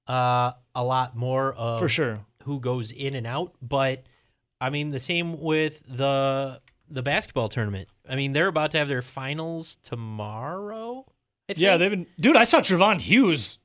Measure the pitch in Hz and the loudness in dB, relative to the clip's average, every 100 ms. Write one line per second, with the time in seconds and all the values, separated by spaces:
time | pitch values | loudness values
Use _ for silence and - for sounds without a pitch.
0 | - 127 123 123 123 - _ 127 123 127 | -6 -2 2 2 0 -4 _ -6 -2 0
1 | 127 117 123 131 135 131 117 113 151 113 | -2 -4 -2 0 -2 -2 -4 -2 -2 0
2 | 135 107 101 _ - 139 123 127 110 127 | -2 -4 -12 _ -10 -6 -4 -4 -6 -8
3 | 135 135 113 135 180 - 120 139 135 131 | -8 -6 -6 -6 -8 -10 -4 0 0 -2
4 | - _ _ _ _ - 131 147 151 135 | -10 _ _ _ _ -8 -6 -4 -4 -6
5 | - 170 170 165 160 156 156 151 - 127 | -4 -2 -2 -4 -2 0 0 -4 -14 -2
6 | 139 135 135 135 135 131 _ _ _ 139 | 0 2 0 0 -4 -10 _ _ _ -6
7 | 127 170 - 135 110 123 107 98 95 _ | -2 -2 -2 -4 -2 -2 -4 -4 -10 _
8 | - 131 139 139 185 156 151 156 143 131 | -8 -4 -2 2 2 2 0 0 0 -2
9 | 123 - 135 151 160 165 160 - - 120 | -4 -8 -8 -6 -6 -8 -10 -16 -12 -10
10 | 113 107 104 110 135 185 208 220 226 254 | -8 -8 -8 -8 -10 -10 -10 -10 -10 -12
11 | 269 _ _ _ - 185 196 175 185 196 | -16 _ _ _ -8 0 4 4 4 0
12 | 170 - 202 240 226 320 - 175 202 190 | -6 2 6 8 8 6 6 6 6 4
13 | 90 214 220 151 104 - | 4 6 6 4 -2 -10